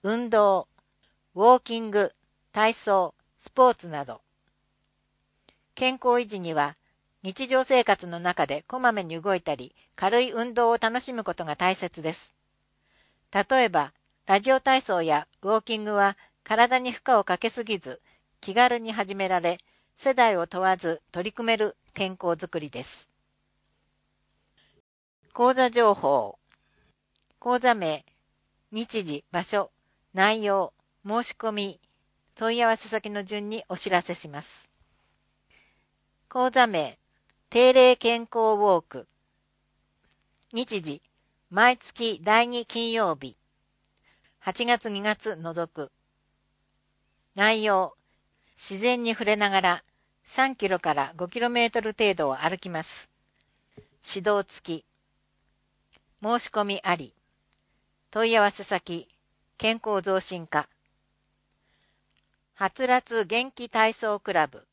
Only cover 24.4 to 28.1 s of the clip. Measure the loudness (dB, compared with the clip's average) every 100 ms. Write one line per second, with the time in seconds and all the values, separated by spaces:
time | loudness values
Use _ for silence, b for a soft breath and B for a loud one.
24.4 | _ _ _ _ _ _ _ _ _ 0
25.4 | 2 4 2 4 4 4 2 2 0 -10
26.4 | _ _ _ _ _ _ _ _ _ _
27.4 | -2 2 2 2 -2 -6 _